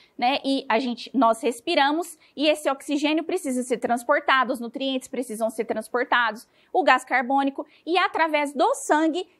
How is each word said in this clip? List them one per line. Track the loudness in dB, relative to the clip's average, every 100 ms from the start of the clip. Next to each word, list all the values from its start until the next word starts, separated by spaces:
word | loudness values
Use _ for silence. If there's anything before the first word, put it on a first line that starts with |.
| _ -4
né, | 0 0
e | 0 -2 0
a | 0
gente, | -2 -6 -4
nós | 2 2 2
respiramos | -2 -4 -2 2 2 0 -4 -12 _
e | -2 0
esse | 0 -2
oxigênio | -4 -4 -2 0 0
precisa | -2 -4 -2 -4
ser | -2 -4
transportado, | -2 -2 0 0 4 2 2
os | -4
nutrientes | -8 -6 -4 -4 -6
precisam | -8 -6 -4 -4
ser | -2
transportados, | -4 -6 -4 -4 2 2 2 -4 -12 _ _
o | 2
gás | 4 4
carbônico | 2 -2 2 0 0 -4 -10 _
e | -2 0
é |
através | 0 2 2 2 0
do | 0 0 0
sangue | 2 2 2 0 -6